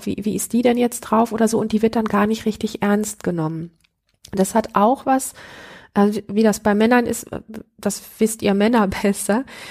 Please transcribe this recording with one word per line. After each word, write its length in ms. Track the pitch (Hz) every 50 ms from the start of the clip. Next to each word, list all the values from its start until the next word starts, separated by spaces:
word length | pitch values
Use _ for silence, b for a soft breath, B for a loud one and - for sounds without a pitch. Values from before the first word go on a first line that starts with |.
| -
wie, 120 | 208 - 202
wie 120 | 202 214 -
ist 180 | - - - -
die 80 | 240
denn 160 | 240 240 240
jetzt 240 | 240 240 233 240 -
drauf?" 320 | - - 214 220 233 - -
oder 160 | 220 226 214
so. 100 | 220 214
Und 140 | 220 220 220
die 80 | 208
wird 160 | 220 220 226
dann 80 | 240 220
gar 200 | - - 202 208
nicht 200 | 214 220 220 -
richtig 360 | 214 208 - - 208 - -
ernst 400 | - 202 208 208 214 208 - -
genommen. 500 | - 180 175 165 156 160 165 160 170 170 _ _ _ _ _ _ _ _ _ _ - -
Das 240 | - 185 196 - -
hat 140 | 226 220 - -
auch 300 | 196 202 233 269 - -
was, 280 | 269 262 262 - - - B B B B B B B B B B B B
also 280 | 202 202 208 214 208 - -
wie 140 | 196 214 220
das 180 | 214 196 -
bei 120 | - 214 202
Männern 320 | 208 220 233 247 247 233
ist, 200 | - 226 - - - - - - - 214 - - _ _
das 240 | - - 202 - - - - - -
wisst 220 | 220 220 - - -
ihr 100 | 202 196
Männer 340 | 196 202 226 247 226 202
<laughs> 140 | 190 - -
besser, 420 | - 202 202 - - - 202 240 277 - B B B B